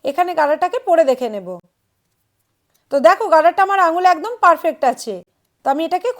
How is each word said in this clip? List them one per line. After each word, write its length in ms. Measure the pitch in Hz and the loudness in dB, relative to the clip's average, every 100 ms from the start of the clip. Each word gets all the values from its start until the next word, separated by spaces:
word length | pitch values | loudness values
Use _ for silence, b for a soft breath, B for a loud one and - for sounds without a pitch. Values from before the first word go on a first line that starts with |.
এখানে 260 | - 285 359 | -8 -4 -2
গার্ডারটাকে 440 | 330 294 302 359 494 - | 0 0 0 -2 -4 0
পরে 140 | 330 | 2
দেখে 240 | 277 254 247 | 2 0 -4
নেব। 140 | 208 180 180 _ _ _ _ _ _ _ _ _ _ _ _ _ | -8 -12 -16 _ _ _ _ _ _ _ _ _ _ _ _ _
তো 40 | 277 311 | 2 4
দেখো 180 | 392 415 | 4 2
গার্ডারটা 280 | 320 330 349 | 2 2 2
আমার 180 | 381 392 339 | 0 2 0
আঙুলে 200 | 339 359 | 2 2
একদম 180 | 330 403 494 | 0 -4 0
পারফেক্ট 380 | 359 320 330 247 | 2 2 -2 -2
আছে। 300 | 254 247 - 185 - _ _ _ | -2 -2 -10 -14 -16 _ _ _
তো 20 | - | -4
আমি 120 | 277 | -4
এটাকে 240 | 320 359 466 | -2 -4 -4